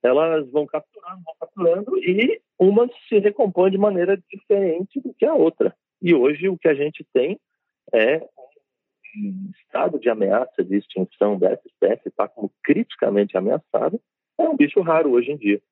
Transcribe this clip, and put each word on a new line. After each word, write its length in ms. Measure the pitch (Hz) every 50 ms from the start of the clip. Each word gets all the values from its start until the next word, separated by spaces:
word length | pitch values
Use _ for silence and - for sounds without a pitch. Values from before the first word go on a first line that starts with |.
| -
elas 460 | 123 127 143 160 165 165 156 143 127
vão 140 | 123 151 147
capturando, 560 | 139 - 156 151 _ _ - - 175 185 190 175
vão 120 | 165 - _
capturando 580 | - - _ 208 180 165 170 190 208 233 370 381
e 440 | - 180 185 202 233 285 453 440 _ _ _ _
uma 300 | 185 190 202 220 240 247 - - _ -
se 120 | 233 208
recompõe 520 | 196 208 202 - 247 202 180 175 180 196
de 60 | 190 196
maneira 440 | 202 208 196 175 175 185 196 185 _ _
diferente 720 | - 196 _ _ 208 202 196 185 156 175 196 - _ 277
do 140 | 254 - -
que 120 | _ -
a 80 | 285 330
outra. 400 | 277 160 165 - _ - - - _ _ _ _ _
E 120 | - 175 170
hoje 360 | 139 120 139 147 147 170 196
o 80 | 185 165
que 100 | - 165
a 60 | 151
gente 320 | 139 143 151 160 - 160 _ _
tem 260 | 131 123 156 202 - _ _ _ _ _ _ _ _ _ - -
é 240 | 117 110 117 147 160 160 - _ - - - _ _ _ _ _ _ _ _ _ _ _ - -
um 360 | 214 208 202 190 190 - - - _ _
estado 340 | _ - - - - 151 147
de 120 | - 120
ameaça, 540 | 113 107 101 95 98 113 131 - _ - 95
de 120 | 90 98
extinção 600 | 101 - _ - 95 92 - _ _ 101 104 104 92
dessa 240 | 90 92 - - _
espécie, 460 | - _ _ - 92 110 - _ 95
tá 160 | _ - 101 -
como 240 | _ - 107 98 _ _ _
criticamente 760 | - 143 185 247 _ - - - 117 101 101 101 101 - -
ameaçada, 600 | 95 104 143 160 _ _ - 107 117 151 180 240 _ _ _ _ _ _ _ -
é 120 | 330 320
um 80 | 311 269
bicho 240 | 147 143 - 208
raro 300 | 180 165 160 160 160 147
hoje 200 | 123 120 120 127
em 60 | 147 147
dia 240 | 113 101 101 101 _ _